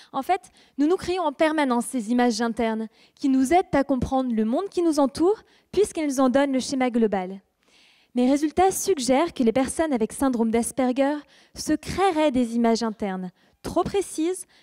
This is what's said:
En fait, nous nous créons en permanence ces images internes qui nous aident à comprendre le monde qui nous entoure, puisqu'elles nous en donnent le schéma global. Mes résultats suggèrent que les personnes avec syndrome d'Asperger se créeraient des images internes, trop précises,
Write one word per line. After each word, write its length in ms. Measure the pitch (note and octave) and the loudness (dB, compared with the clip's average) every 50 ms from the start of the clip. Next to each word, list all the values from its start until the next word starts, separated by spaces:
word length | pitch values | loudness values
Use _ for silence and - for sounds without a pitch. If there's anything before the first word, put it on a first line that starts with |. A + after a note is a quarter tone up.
| - _ - | -20 _ -8
En 80 | C4+ | -6
fait, 300 | C4 - F4+ G4 - - _ _ _ _ _ - | -2 -2 -2 -2 -4 -10 _ _ _ _ _ 0
nous 80 | C#4+ | 0
nous 120 | D4+ F4+ F#4+ | 2 2 0
créons 260 | - - F4+ F#4 E4+ | -2 -4 -4 -2 -2
en 100 | D4+ C4 | -2 0
permanence 540 | - D#4+ D#4 D#4+ D#4 C#4+ C4 A#3+ A#3+ A3+ - | 0 0 2 2 2 0 2 0 0 -2 -2
ces 240 | - B3+ G3+ G#3 | -6 -6 -4 -2
images 300 | B3 B3 B3 B3 A3+ G3+ | 0 2 2 2 2 0
internes 480 | A#3+ A#3 A3 - A#3 A3+ A3 A3 A3 A3 - _ _ _ _ | -2 -4 -2 -2 -2 -2 -2 -4 -6 -8 -12 _ _ _ _
qui 120 | _ - C#4 | _ 0 2
nous 260 | C4 C4 C4+ B3+ E4 | 2 2 2 4 2
aident 200 | F4+ F#4+ F#4 - | 2 2 2 0
à 100 | C#4 C4 | 0 0
comprendre 520 | - C#4 B3 - - C4 C4 C4 B3+ A#3 | 0 0 -2 -2 -2 -2 -2 -2 0 0
le 100 | G#3+ A3 | 0 0
monde 240 | A3 B3 D#4+ G4 G4+ | 0 0 -2 -4 -4
qui 140 | - F4+ E4+ | -2 0 0
nous 160 | E4 D4 D4+ | 2 2 2
entoure, 420 | C#4 C4+ - - D#4+ F4+ A4 - - _ _ _ _ _ | 2 0 2 2 2 2 2 0 -4 _ _ _ _ _
puisqu'elles 380 | - F4+ G#4 - - E4+ D#4 D4 | 0 0 0 0 0 -2 -4 -2
nous 100 | C4 C4 | 0 2
en 100 | C4+ B3+ | 2 4
donnent 240 | A3+ C#4 C#4+ C#4 C4 | 4 2 2 2 0
le 60 | C4 | -2
schéma 320 | A#3+ - C#4+ C4 B3+ B3+ | -2 -4 -2 -2 -2 0
global. 500 | A3 A#3+ A3+ G#3+ G#3 F#3+ F#3 F#3 G3 G3 - _ _ _ _ _ _ _ _ _ _ _ _ _ - | 2 2 2 2 0 -2 -6 -6 -10 -14 -18 _ _ _ _ _ _ _ _ _ _ _ _ _ -2
Mes 120 | A#3+ B3 B3+ | 0 2 4
résultats 440 | C#4 C#4+ D4+ D4+ - - F#4 F#4+ | 4 2 0 0 2 2 2 2
suggèrent 640 | F#4+ - - - F#4+ D4 A#3+ B3 B3+ C4+ E4 E4+ - | 2 0 -2 -2 -2 0 0 2 2 2 2 0 -2
que 80 | - B3+ | 0 0
les 80 | A3+ | 2
personnes 420 | A3 C4 C4+ A#3+ - - D#4+ D#4+ C#4 | 2 2 0 -2 -2 -2 -2 -2 0
avec 200 | A3+ A3 A3 - | -2 -2 -4 -2
syndrome 360 | - C#4+ C4+ B3 G#3+ A3+ A3+ | -2 -2 0 0 0 0 0
d'Asperger 680 | A3 A#3 A3+ - - - C4 B3 B3+ B3+ C4+ C#4 D4+ D4 - _ _ _ _ _ - | 0 0 -2 -2 -2 -2 -2 0 0 0 0 0 -2 -4 -8 _ _ _ _ _ -16
se 200 | - - - D4+ | -10 -4 -4 -4
créeraient 580 | D4+ - - - F4 F#4+ G4 E4 D#4 D#4 D4+ | -4 -4 -6 -2 0 0 2 2 2 2 2
des 240 | A#3+ B3+ B3 A3+ A#3 | 2 0 0 0 0
images 260 | A#3 A#3 A3+ A3+ A3 | 0 2 2 2 2
internes, 480 | A#3 A3+ G#3 - A3 G3 F#3+ F#3 F#3 F3+ - _ _ _ _ _ | 0 -4 -4 -6 -6 -6 -6 -6 -8 -10 -12 _ _ _ _ _
trop 220 | - - - A3+ A#3 | -14 -4 -2 -2 -2
précises, 600 | - - G4+ - - - - D#4 E4+ F#4 - - - _ _ | 0 -2 -2 -4 -4 -4 -4 -4 -4 -4 -6 -10 -16 _ _